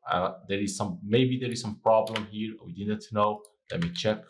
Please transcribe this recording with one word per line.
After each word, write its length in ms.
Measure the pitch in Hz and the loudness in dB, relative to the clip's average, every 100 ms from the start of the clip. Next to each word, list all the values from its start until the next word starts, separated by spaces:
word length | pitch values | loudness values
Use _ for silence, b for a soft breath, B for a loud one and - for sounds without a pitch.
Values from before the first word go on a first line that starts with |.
| 135 | -2
uh, 260 | 87 92 - - | 0 0 -4 -4
there 140 | 98 | -2
is 160 | 101 - | -2 -2
some, 220 | 101 87 | -4 -4
maybe 360 | 101 113 127 127 | 2 4 4 2
there 100 | 123 | -4
is 120 | 113 | -4
some 140 | 107 - | -6 -2
problem 500 | - 110 110 110 104 | 4 6 4 -2 -6
here. 220 | 107 110 110 - | -6 -6 -8 -14
We 80 | |
didn't 320 | 87 104 107 - | -8 -4 -4 -4
know. 280 | 107 104 107 - _ _ | 2 2 2 -10 _ _
Let 120 | 85 | -4
me 60 | 85 | -4
check. 300 | 87 110 107 | 0 0 -2